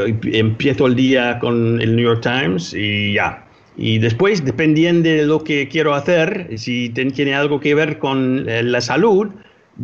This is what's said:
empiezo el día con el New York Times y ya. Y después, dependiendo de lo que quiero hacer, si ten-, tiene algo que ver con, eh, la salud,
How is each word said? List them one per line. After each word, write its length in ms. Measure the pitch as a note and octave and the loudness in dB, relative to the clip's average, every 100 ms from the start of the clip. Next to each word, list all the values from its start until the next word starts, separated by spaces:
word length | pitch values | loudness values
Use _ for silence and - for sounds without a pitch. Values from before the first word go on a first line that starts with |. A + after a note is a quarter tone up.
| G#2 A2 - | -2 -2 -2
empiezo 540 | A2 A2 A2 D3 C3+ C3+ | 0 0 0 0 2 2
el 80 | |
día 440 | B2 C3 C3 A#2+ A#2+ | 2 2 2 0 -2
con 400 | A#2+ A#2+ A#2 A#2 | -2 0 0 0
el 120 | A2+ | 2
New 120 | A#2 A#2 | 2 2
York 160 | A2+ | 2
Times 500 | A#2+ B2 D3+ F#3 E3+ | 0 0 0 -2 -4
y 400 | - G#2+ G#2 G#2 | -6 -4 -2 0
ya. 340 | G2+ F2+ - - - _ - | 0 -2 -4 -16 -20 _ -6
Y 220 | A#2 A2 | -2 0
después, 440 | A2+ A2+ G3 G#3 | 0 2 2 0
dependiendo 680 | C3+ A#2 D#3+ D3+ E3 E3+ E3 | -2 0 2 4 4 4 2
de 160 | D#3 D3 | 2 2
lo 180 | D#3 | 0
que 240 | D#3 D3 C#3 | 0 -4 -2
quiero 260 | D#3+ D3+ | -2 0
hacer, 540 | C#3+ D#3+ F3 D#3+ G3+ F3 A2 | 0 2 2 2 -2 -8 -10
si 320 | A2+ B2 A#2+ | -6 -4 -4
ten-, 240 | A#2 C3 | -4 -4
tiene 220 | C3 C#3 | -2 -2
algo 260 | C#3 D3 C#3+ | 0 0 0
que 140 | C#3+ | 0
ver 240 | D3 D#3 D3+ | 0 0 -2
con, 500 | C#3+ C3+ C3 C3 - | -2 0 0 -2 -2
eh, 140 | A2+ | -2
la 180 | A#2+ A#2+ | 0 -2
salud, 480 | B2 C3+ A3 F#3+ G#3 - - _ _ - | 0 2 4 2 0 -8 -20 _ _ -16